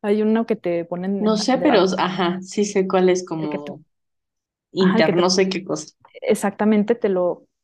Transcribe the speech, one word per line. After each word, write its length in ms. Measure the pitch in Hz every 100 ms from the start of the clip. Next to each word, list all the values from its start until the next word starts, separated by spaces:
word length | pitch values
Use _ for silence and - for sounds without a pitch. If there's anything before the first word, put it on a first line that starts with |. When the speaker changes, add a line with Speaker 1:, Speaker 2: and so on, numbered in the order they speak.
Speaker 1:
hay 200 | 208 214
uno 240 | 214 220 226
que 100 | 220
te 280 | 175 170 170
ponen 340 | 175 185 196
Speaker 2:
No 160 | 208 214
Speaker 1:
en, 0 |
Speaker 2:
sé, 220 | 240 254
Speaker 1:
debajo. 0 |
Speaker 2:
pero, 260 | 269 226 190 185
ajá, 420 | 180 185 175 185
sí 220 | - -
sé 240 | 202 196 190
cuál 200 | 185 185
es, 160 | 180 180 160
Speaker 1:
El 100 | 156
que 80 | 143
Speaker 2:
como 0 |
Speaker 1:
tú, 260 | 147 143 _ _ _ _ _ _ _ _ _ -
ajá, 200 | 190 214
el 60 |
que 80 | 208
Speaker 2:
inter-, 20 |
Speaker 1:
te 80 | 180
Speaker 2:
no 80 | 180
sé 180 | 185 190
qué 160 | 170
cosa. 300 | - 151 - _ _ -
Speaker 1:
exactamente, 720 | - 214 202 - 208 214 208
te 140 | 233 214
lo, 380 | 185 175 - _ _